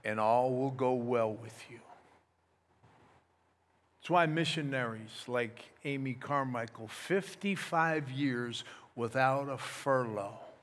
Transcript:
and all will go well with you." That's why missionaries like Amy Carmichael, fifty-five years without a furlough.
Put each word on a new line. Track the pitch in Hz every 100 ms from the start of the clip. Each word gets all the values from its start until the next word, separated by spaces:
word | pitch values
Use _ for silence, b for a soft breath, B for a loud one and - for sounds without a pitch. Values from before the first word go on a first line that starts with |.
and | 110 107
all | 110 120 127 127
will | 135
go | 131 127
well | 127 120 120 113
with | 107 113 - -
you." | 117 - - - - _ _ _ _ _ _ - _ - _ _ _ _ _ _ _ _ _
That's | -
why | 175 160
missionaries | 160 156 160 143 135 120 110 107 - -
like | 123 117 110 - -
Amy | 143 139 135 123
Carmichael, | - 143 131 123 113 - 107
fifty-five | - - 190 185 - 202 190 - 170 165 156 135
years | 131 143 120 120 113 - B B -
without | 117 127 131 135 139
a | 131
furlough. | - - 139 131 120 104 101 107 - -